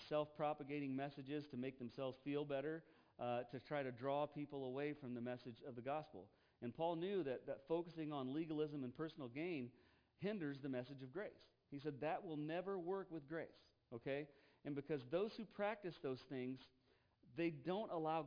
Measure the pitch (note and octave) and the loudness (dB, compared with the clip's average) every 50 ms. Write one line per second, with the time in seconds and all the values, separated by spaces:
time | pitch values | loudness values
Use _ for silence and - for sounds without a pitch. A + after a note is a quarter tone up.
0 | - - D3+ D3+ D3+ D3 - - D#3 D3 D3+ D3+ D3 C3+ C#3+ D3 C#3+ C3+ C3 C3+ | -2 2 4 4 4 2 2 2 2 2 2 2 -2 -2 -2 0 0 2 2 0
1 | C#3 D3 - - C3+ C3 D3 D3+ C#3+ D3 - B2 B2 C3 B2+ - A#2+ A#2+ - - | 0 -2 -4 -6 -4 -2 -2 -2 -2 -2 -2 -2 -2 -2 -2 -4 -6 -6 -2 -2
2 | C3+ C3 B2+ - - C#3+ C#3+ C#3+ D3+ C#3+ C#3 C#3 C3+ D#3 D#3 E3 - - - - | 0 0 -2 -2 0 0 2 2 2 2 2 2 2 2 0 -2 -6 -10 -20 -20
3 | - - _ - A#2+ A#2+ A#2+ B2 B2 - - A#2+ - - D#3 C#3+ C3+ C3 B2+ A2+ | -20 -16 _ -2 0 2 2 2 2 0 -4 -6 -2 0 2 2 2 2 0 0
4 | B2 C#3 C#3 D3 D3+ D3 - D3+ D3 C#3 C#3+ C#3 C3+ B2+ B2+ C#3 D3 D3+ D3 D3 | 2 4 4 4 4 2 0 -2 -4 -4 -2 -2 -2 0 0 0 0 0 0 -2
5 | - A#2+ B2 A#2+ A#2+ B2 B2 B2 - B2+ A2+ - - C#3+ A#2+ B2 A#2 C3+ C#3+ D#3 | -4 -4 -2 -2 0 -2 -2 -2 -4 -8 -10 -8 -8 -8 -6 -4 -2 0 0 0
6 | D3+ - - F#2+ F2 - - - _ _ _ - A#2+ A#2+ A2+ - E3 E3+ E3+ E3 | -2 -4 -8 -12 -12 -14 -16 -20 _ _ _ -6 -4 -4 0 2 4 4 4 4
7 | E3+ G3 G3+ F#3+ D#3 C3+ B2 G#2+ G2 B2+ C3 - - - D#3+ E3+ E3+ E3+ D3+ D#3+ | 2 2 2 2 2 2 0 0 -2 -4 -6 -4 0 2 2 2 2 0 -4 -4
8 | D#3 D3+ D3+ C#3 B2+ B2+ C3+ D#3+ E3+ D#3 D#3+ D3+ D3+ D3 D3 D3 B2+ B2 B2 - | -2 0 0 0 0 0 2 0 0 2 2 2 2 2 0 -2 -2 -2 -2 -2
9 | D#3 D#3+ - - C3+ A#2+ A#2+ D3 D#3+ F#3 F3 C#3 B2 A#2+ - - - - - - | -4 -4 -4 -6 -8 -6 -4 -2 -2 0 0 0 -2 -4 -6 -12 -20 -20 -20 -20
10 | _ _ _ - E3 G3+ G#3+ G3+ D#3+ C#3+ C#3 C#3 C3+ C#3+ C3 B2 B2+ C3 C#3+ C3 | _ _ _ -2 0 0 2 2 0 0 0 0 0 0 0 0 0 -2 -6 -8
11 | C3+ B2+ C3 F3+ G#3+ - - - - - _ _ _ _ D3 C#3 C3+ D3+ D3 A#2+ | -8 -6 -4 -4 -4 -4 -6 -12 -20 -20 _ _ _ _ -8 -4 -2 -2 -2 0
12 | C#3+ D3+ F#3 D3+ G3+ F3 D#3 D3 D3+ D#3 D#3+ F3+ F#3 G3 G3 F#3 E3 E3+ F#3+ G3 | 2 2 2 2 0 -2 -2 0 0 0 0 0 0 0 0 0 0 0 0 0
13 | F#3 - D#3+ D#3+ C#3+ C3 D#3+ D#3+ C3 - - - - - _ _ _ - B2+ A#2 | 0 -2 -6 -6 -4 -4 -2 -2 -2 -4 -8 -14 -20 -20 _ _ _ -8 -8 -4
14 | - C#3+ C3+ C#3+ D3+ D3 - - - - - _ - C#3+ D3 C#3+ C#3 - D#3+ C#3 | 0 2 2 2 0 -4 -8 -18 -20 -20 -18 _ -4 -2 -2 0 0 2 0 0
15 | B2+ B2 D3+ F3 G#3 A3+ - - A3 - - - G#3 G3+ A3+ G#3 - F3 D#3 - | 2 2 2 2 2 2 0 -4 -8 -6 -2 0 2 2 2 0 -2 -6 -4 -2
16 | - C#3 C3 B2 - - C#3+ C3 B2 B2+ C3 B2+ - - - _ _ - - _ | 0 0 0 -2 -4 -4 -2 -2 0 0 -2 -4 -8 -14 -20 _ _ -20 -20 _
17 | _ _ _ _ - - B2 C#3 E3+ E3+ D#3+ C#3 B2+ D#3+ F#3 F3+ A3 - F3 E3+ | _ _ _ _ -20 -8 -2 0 2 2 0 0 0 0 0 2 0 0 0 2
18 | D#3 D#3 D#3+ D#3+ D#3 | 4 4 4 2 2